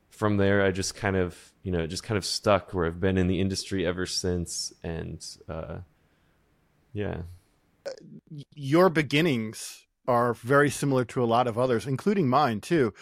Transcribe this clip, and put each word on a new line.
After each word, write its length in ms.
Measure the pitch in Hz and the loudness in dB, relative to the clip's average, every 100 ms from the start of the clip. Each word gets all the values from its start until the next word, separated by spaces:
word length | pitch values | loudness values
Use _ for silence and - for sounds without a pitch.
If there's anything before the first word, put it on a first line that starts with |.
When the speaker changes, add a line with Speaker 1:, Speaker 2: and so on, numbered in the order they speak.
| _ | _
Speaker 1:
from 260 | - 104 101 | -4 0 2
there, 260 | 98 101 | 4 4
I 100 | 98 | 4
just 240 | 92 92 - | 0 -4 -4
kind 200 | 104 95 | -2 0
of, 380 | 90 - - _ | -2 -4 -18 _
you 80 | 95 | -4
know, 120 | 87 | -2
it 40 | 80 | -2
just 160 | 90 | -6
kind 140 | - 107 | -4 -4
of 80 | - | -4
stuck 480 | - 107 98 - | -2 2 2 2
where 120 | 92 82 | -2 -2
I've 140 | 85 | 0
been 180 | 95 92 | 0 2
in 100 | 90 | 2
the 120 | 92 | 2
industry 460 | 95 95 - 98 85 | -2 -4 -4 -2 -2
ever 200 | 90 90 | -2 -4
since. 680 | - 92 90 82 - - - | -4 -2 -2 -4 -8 -10 -10
And, 420 | 85 82 85 82 - - - | -10 -8 -8 -12 -14 -18 -14
uh, 300 | 82 78 85 90 _ _ _ _ _ _ _ _ _ _ | -12 -10 -12 -16 _ _ _ _ _ _ _ _ _ _
yeah. 300 | 107 95 85 85 - _ _ _ _ - | -8 -6 -6 -10 -16 _ _ _ _ -16
Speaker 2:
Uh, 60 | - 160 - - | -16 -18 -20 -18
y-, 140 | 151 - - | -18 -16 -12
your 340 | 135 160 185 | 0 4 6
beginnings 920 | 160 139 147 170 123 110 - - - _ _ - | 4 2 2 2 0 -4 -10 -14 -18 _ _ 0
are 280 | 120 120 113 | 2 2 0
very 340 | 117 143 147 | 2 4 4
similar 340 | - 143 131 | 2 0 0
to 200 | 120 131 | 0 0
a 20 | 120 | 2
lot 220 | 117 123 | 2 2
of 100 | 110 | 0
others, 300 | 127 117 135 | 0 0 0
including 400 | 131 196 202 139 | -2 0 2 2
mine 340 | 131 139 107 | 4 2 0
too. 320 | - 170 117 - | 0 2 2 -2